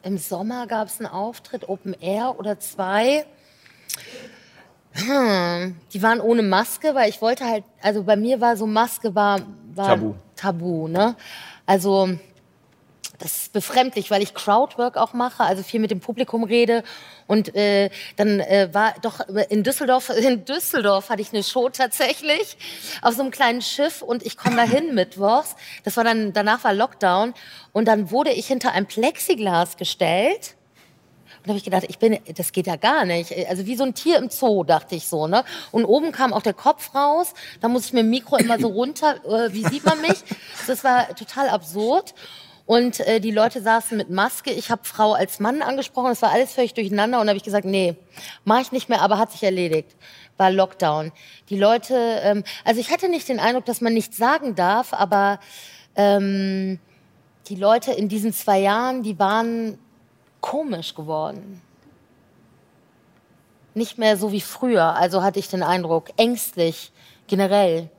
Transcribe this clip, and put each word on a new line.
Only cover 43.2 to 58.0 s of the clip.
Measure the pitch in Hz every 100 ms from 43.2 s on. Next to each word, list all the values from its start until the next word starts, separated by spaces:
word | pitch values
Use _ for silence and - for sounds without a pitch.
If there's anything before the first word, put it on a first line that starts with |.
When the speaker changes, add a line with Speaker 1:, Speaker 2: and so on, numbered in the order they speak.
| 214
Speaker 1:
Leute | 214 226 247
saßen | 202 226 220 220
mit | -
Maske. | 185 220 - -
Ich | 202 -
hab | 233 -
Frau | - 214
als | 214 190 -
Mann | 208 277
angesprochen. | 294 269 277 - 247
Das | 233
war | 220
alles | 196 262
völlig | - 247
durcheinander. | - 196 202 214 247
Und | 208
da |
hab | 202
ich |
gesagt, | 202 202
„Nee, | 190 196 185 165 _ - - -
mach | - 220
ich | 262
nicht | 254 -
mehr“, | 233
aber | 202 202
hat | 226
sich | -
erledigt. | 202 185 175 160 151 _ - - - _
War | 190
Lockdown. | 190 190 - 170 151 156 - - - _
Die | 196
Leute, | 202 233 233 254 233 220
ähm, | 202 208 196 - -
also | 226
ich | 233
hatte | 339 381
nicht | 339 -
den | 247
Eindruck, | 202 247
dass | 247 233
man | 233
nichts | 226 - -
sagen | 233 302 277
darf, | 190 180 214 254
aber, | 190 196 202 202 202 - - - - _ -
ähm, | 202 202 196 196 190 190 190 185 _ _ _ _ _ _ -
die | 196
Leute | 202 233 233
in | 240